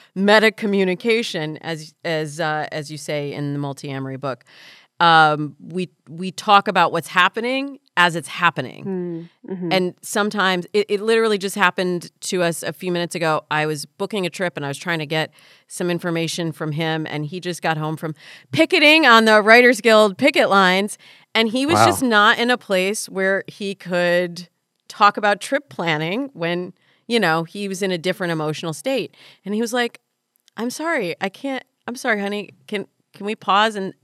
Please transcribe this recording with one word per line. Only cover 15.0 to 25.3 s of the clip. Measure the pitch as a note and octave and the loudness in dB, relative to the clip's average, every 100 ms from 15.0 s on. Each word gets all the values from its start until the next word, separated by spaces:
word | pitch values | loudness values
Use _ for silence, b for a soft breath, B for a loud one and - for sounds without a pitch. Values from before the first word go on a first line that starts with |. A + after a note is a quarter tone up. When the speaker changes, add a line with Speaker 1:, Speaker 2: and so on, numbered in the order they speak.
| D3 | -2
Speaker 1:
get | D#3 D3+ b b b b | -4 -4 b b b b
some | - F3 | -6 -2
information | E3+ F3+ E3 D#3+ - E3 | -2 -2 -2 -4 -4 -6
from | - D#3 | -6 -6
him, | D3 D#3+ D#3+ D#3 | -4 -2 -2 -4
and | D3+ | -6
he | D3 F3+ | -8 -8
just | F3 E3 | -8 -4
got | E3+ D#3 | -2 -2
home | D#3 D#3+ | -4 -6
from | D#3+ - B B B | -8 -10 B B B
picketing | - D#4+ F4+ D4 D#4+ C4+ | 0 2 6 6 6 8
on | A3+ | 8
the | A3 G#3+ | 8 6
Writers | G#3 A#3+ B3 G#3 | 8 8 8 4
Guild | A#3 G#3+ G#3+ F#3 | 6 6 6 4
picket | C#4+ D4+ G#3+ | 0 2 4
lines. | G3 F3+ F#3+ G#3 - B B B | 6 6 4 -2 -8 B B B
And | A3 A3+ | 0 0
he | B3+ | 0
was | C#4 G#3+ | 2 4
Speaker 3:
Wow. | A3+ | 4
Speaker 1:
just | - | 4
not | B3+ G#3 G#3+ G#3+ | 2 4 6 4
in | A#3+ | 2
a | B3 | 0
place | - F#3 F#3+ G#3+ - | 0 0 0 -4 -6
where | F3+ F#3+ G3 - | -2 0 0 -4
he | - G3 F#3 | -10 -8 -8
could | F3 F3 F3 F3 F3 F3 F3 _ _ _ - | -4 0 2 0 0 -6 -18 _ _ _ -10
talk | - G3+ G#3+ | 4 4 4
about | G3+ | 0